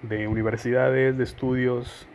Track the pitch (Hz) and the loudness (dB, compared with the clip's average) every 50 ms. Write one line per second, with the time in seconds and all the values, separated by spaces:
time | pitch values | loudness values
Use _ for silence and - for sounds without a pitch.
0 | - 110 107 107 107 107 110 113 110 110 110 110 - 123 120 123 131 131 131 131 | -8 -6 -4 -4 -2 -2 0 0 0 0 -2 -2 0 0 2 4 4 4 4 4
1 | 131 131 131 131 123 - - - - 127 127 127 127 123 123 120 123 - - - | 4 2 2 0 -2 -4 -4 -4 -2 -2 0 2 2 0 0 -2 -4 -8 -14 -18
2 | - - - | -20 -14 -8